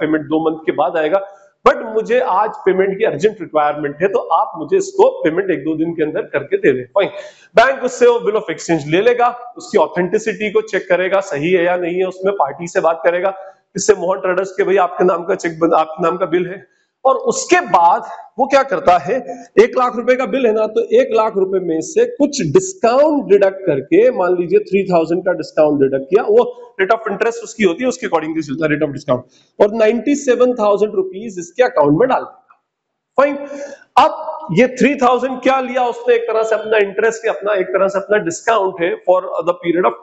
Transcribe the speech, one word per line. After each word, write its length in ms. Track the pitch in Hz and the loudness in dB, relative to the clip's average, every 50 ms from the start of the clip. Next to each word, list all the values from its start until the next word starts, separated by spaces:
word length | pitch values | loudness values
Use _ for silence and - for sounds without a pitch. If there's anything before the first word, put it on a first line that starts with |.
payment 240 | 160 151 156 156 147 | -2 -2 -2 -2 -2
दो 240 | 135 156 156 160 160 | -2 -2 0 0 -2
month 160 | 160 156 - | -2 -4 -4
के 60 | 180 | -4
बाद 240 | 139 135 151 170 170 | -2 -2 -2 -2 -2
आएगा, 240 | 165 156 151 180 196 - - - - _ _ _ _ - | -2 0 0 0 -2 -2 -6 -14 -20 _ _ _ _ 2
but 180 | 240 294 - 247 220 220 | 2 2 2 -2 -6 -4
मुझे 240 | 220 208 180 240 254 | -4 -2 0 0 0
आज 300 | - 226 185 190 214 214 - - - | 0 0 0 0 0 -2 -4 -2 0
payment 320 | 190 185 185 190 202 185 196 | 0 2 2 2 0 0 0
की 60 | 220 | -2
अर्जेंट 360 | 196 143 143 190 220 214 202 | -2 0 0 0 0 0 -4
requirement 640 | 170 135 156 151 147 147 147 151 151 143 139 147 | -8 -2 0 0 2 0 0 -2 -4 -6 -4 -2
है 60 | 180 202 | -2 0
तो 100 | 190 156 - - 160 | 0 -2 -2 0 0
आप 180 | 175 220 - - | 0 0 -2 -6
मुझे 200 | 160 156 143 190 | -10 -4 0 0
इसको 320 | 190 - - - - 208 262 262 - - | 0 0 0 2 2 4 4 2 0 -2
payment 260 | 160 156 180 196 190 | -2 0 -2 -2 -2
एक 120 | 160 139 143 | -4 -4 -4
दो 100 | 156 160 | -4 -4
दिन 160 | 156 160 170 165 | -2 -4 -4 -2
के 80 | 160 | -2
अंदर 200 | 156 151 151 196 - - | -4 -2 -4 -6 -6 -4
करके 240 | - 143 139 - 190 | -4 -6 -4 -4 -2
दे 160 | 202 190 160 | 0 2 2
दें। 120 | 127 127 123 - - | 0 0 -2 -2 0
fine, 140 | 202 190 - - - - - - _ - _ - | 0 0 0 -4 -10 -16 -18 -20 _ -20 _ -2
Bank 280 | 208 233 262 269 247 254 | 0 0 0 0 -2 -4
उससे 220 | 247 - - 247 | -6 0 2 4
वो 120 | 240 240 233 | 4 4 2
bill 200 | 185 208 214 214 | 0 -2 -4 -4
of 100 | - - 156 | -4 -6 -8
exchange 320 | - - - 165 160 139 147 | -8 -4 -2 -2 -2 -2 0
ले 140 | 160 180 | 0 2
लेगा, 260 | 214 240 240 240 240 240 240 - - - - | 2 2 2 2 2 0 -2 -4 -12 -18 -18
उसकी 220 | - - - - 196 | -18 -6 -2 0 0
authenticity 720 | 156 - - 180 180 175 208 214 - 220 196 180 214 208 | 0 0 0 -2 -2 0 -2 -2 -2 -4 -4 -4 -4 -2
को 80 | 196 220 214 | -2 -2 -2
check 240 | - 196 185 - - | -2 -4 -4 -2 0
करेगा 320 | 180 170 185 190 196 190 190 | 0 0 0 0 0 0 -2
सही 260 | - 151 139 147 175 | -2 -4 -4 0 2
है 120 | 185 180 170 | 2 2 2
या 120 | 175 180 | 2 0
नहीं 220 | 180 175 165 175 180 | 0 -2 -2 -2 -2
है, 80 | 185 | -2
उसमें 280 | 185 175 - 185 196 202 | -4 -4 -4 -2 -2 0
party 300 | 196 147 139 143 143 175 165 | 0 -2 -2 -4 -8 -10 -6
से 120 | - 190 | -2 0
बात 200 | 160 165 165 165 - | 0 0 0 0 0
करेगा, 300 | 170 170 180 185 196 196 - - - - _ _ _ - | 0 0 0 0 -4 -4 -6 -12 -20 -20 _ _ _ -10
इससे 180 | 190 - - 202 | 0 2 2 2
मोहन 260 | 185 170 180 190 202 | 2 0 -2 -2 -2
ट्रेडर्स 320 | 190 185 180 185 196 190 | -2 -2 -2 -2 -2 -4
के 120 | - - 190 | -2 -2 0
भाई 120 | 170 190 196 | 2 2 2
आपके 260 | 180 175 - - 185 | 2 0 0 0 0
नाम 200 | 180 185 170 170 | 2 0 0 -2
का 100 | 185 190 | -4 -4
चेक 240 | 170 - 170 165 160 | -4 -4 -6 -2 0
बन-, 140 | 165 160 - | 0 2 2
आपके 280 | 160 156 156 - - | 2 0 0 -2 -2
नाम 140 | 175 165 175 | -2 -2 -2
का 100 | 175 190 | -2 -2
बिल 200 | 160 160 180 180 | -2 -2 -2 -4
है, 200 | 165 190 190 - _ _ _ _ _ _ _ - | -6 -10 -14 -16 _ _ _ _ _ _ _ 0
और 120 | 262 262 - - 240 | 2 2 2 0 -2
उसके 300 | - - - - 349 359 349 214 | -2 -2 0 0 2 2 2 2
बाद 380 | 175 175 170 170 196 233 - - - - - - _ 208 | 4 4 6 4 4 2 -2 -6 -14 -16 -18 -10 _ -4
वो 80 | 269 | 0
क्या 160 | 262 285 269 | 2 2 2
करता 340 | 262 - 190 160 - 175 180 175 | 2 0 -2 0 2 4 4 4
है, 180 | 135 175 233 262 254 - - - - - - 190 | 2 -2 -4 -4 -6 -8 -12 -16 -18 -2 2 4
एक 160 | 220 240 - 254 | 4 4 2 0
लाख 180 | 247 247 208 | 0 0 -2
रुपए 180 | 220 226 240 254 | -2 -2 0 0
का 100 | 247 262 | 0 -2
बिल 200 | 202 202 277 254 | -2 -2 0 0
है 60 | 220 | 2
ना, 140 | 214 220 220 214 | 2 0 0 -2
तो 120 | 220 233 226 - 208 233 | -2 -2 0 2 4 2
एक 100 | 269 220 226 | 4 4 2
लाख 220 | 226 220 220 196 | 0 0 0 0
रुपए 220 | 196 190 190 190 185 180 | 0 0 0 0 -2 -2
में 140 | 170 160 160 | -2 -2 -4
से 220 | 151 - - 214 240 247 - | -4 -2 0 0 0 0 0
कुछ 240 | - 277 - - - 185 151 | 0 0 0 0 -2 0 2
discount 760 | 139 - - - - - - 226 240 269 294 320 294 285 208 175 | 4 4 2 0 -2 -2 0 2 4 4 4 4 2 0 2 4
deduct 300 | 196 196 196 190 190 - - | 4 4 4 4 0 0 -2
करके, 440 | 180 147 135 131 - 165 190 226 254 233 202 | -2 -2 -2 0 2 4 4 4 4 2 0
मान 180 | 180 175 180 | 0 0 0
लीजिए 220 | 175 175 160 185 208 | -2 0 2 0 0
थ्री 200 | 208 - 185 196 190 | 2 0 0 -2 0
थाउजेंड 400 | 185 180 165 165 151 170 180 175 | 2 2 2 2 0 -2 -2 -2
का 80 | 190 175 | -2 -2
discount 460 | 160 147 - - 160 156 151 147 139 | -4 -6 -4 0 2 2 4 4 2
deduct 280 | 135 131 135 135 135 - | 2 2 0 -2 0 0
किया, 120 | 180 220 | 0 2
वो 240 | 262 247 208 240 233 240 - - - - _ - | 2 4 4 4 2 2 -2 -12 -18 -10 _ -2
rate 140 | 190 190 226 | 0 0 0
of 160 | 226 - 208 | 0 -2 -4
interest 300 | 196 185 - 233 233 233 | -4 -2 -2 -2 -4 -6
उसकी 220 | 220 190 - - 214 | -10 -10 -2 0 0
होती 180 | 175 170 170 | 0 0 0
है, 60 | 254 254 | -2 -4
उसके 180 | - - - | -4 -4 -4
accordingly 400 | 190 165 160 156 156 160 160 156 | -2 -2 -2 -2 -2 -4 -6 -6
चलता 200 | 147 165 160 160 | -6 -4 -2 -2
है 60 | 151 | 0
rate 160 | 151 147 156 147 | 0 0 -2 -4
of 80 | 135 | -4
discount, 420 | - - - 127 123 - _ _ _ _ _ _ - | -6 -4 -2 -4 -4 -4 _ _ _ _ _ _ 2
और 160 | 202 208 214 | 2 2 2
नाइंटी 380 | 226 214 214 233 233 - 285 285 | 2 2 2 2 2 0 0 -2
सेवन 380 | - - 247 240 240 247 247 240 | 0 2 0 2 4 2 2 2
थाउजेंड 400 | 240 208 208 202 185 208 214 196 | 2 2 2 2 2 0 0 0
रुपीज 440 | 190 190 190 185 190 226 233 190 175 | -2 -4 -4 -6 -12 -12 -10 -10 -10
इसके 240 | 170 - - - 247 | -12 -4 0 0 0
account 360 | 226 - 156 143 143 147 170 | 2 2 2 4 4 4 4
में 80 | 247 262 | 4 2
डाल 140 | 226 156 | 2 0
देगा। 220 | - - - _ _ _ _ _ _ _ _ _ _ _ _ _ _ _ _ - | -4 -6 -14 _ _ _ _ _ _ _ _ _ _ _ _ _ _ _ _ 2
Fine, 180 | 277 277 285 285 - - 285 285 - - - - _ _ - - | 2 2 0 -4 -10 -12 -14 -14 -14 -16 -18 -20 _ _ 4 4
अब 260 | 277 320 - - - - - - - - | 4 4 2 -4 -10 -10 -10 -10 -8 -2
ये 140 | 160 185 254 254 254 - | 2 2 2 2 2 0
थ्री 160 | - 269 294 | 0 0 2
थाउजेंड 440 | - 254 247 254 240 247 269 254 254 | 2 2 2 2 2 0 -4 -6 -2
क्या 160 | - 262 262 269 | 0 0 0 0
लिया 240 | 254 240 247 254 247 | -2 -2 -2 -2 -2
उसने, 300 | 240 233 - - 254 240 | -2 -4 -2 0 0 0
एक 80 | 226 | 0
तरह 200 | 233 226 220 220 | 0 -2 -2 -2
से 120 | 220 220 220 | 0 0 -2
अपना 220 | 214 214 214 220 214 | -2 -2 0 0 0
इंटरेस्ट 460 | 202 196 190 - 220 220 220 - - | 0 0 0 0 0 0 0 -2 -4
या 60 | 220 | -4
अपना, 220 | - - 196 202 214 | -4 -2 -2 -2 -2
एक 120 | 190 185 185 | -2 -2 -2
तरह 200 | 185 185 196 190 | 0 0 0 0
से 100 | 196 190 | -2 -2
अपना 200 | 190 - 208 208 170 | -2 0 0 0 0
discount 560 | 165 165 - - - 226 214 190 190 185 170 | -2 -6 -4 -2 0 0 2 0 -2 -2 -2
है 100 | 170 180 214 - - - | -2 -2 -2 -2 0 2
for 100 | 180 185 185 180 - - 165 | 2 2 0 -2 -6 -4 -2
the 80 | 170 170 | -2 -4
period 320 | - - 170 165 175 180 - | -2 -2 -2 0 0 0 0
of 80 | - - | -2 -2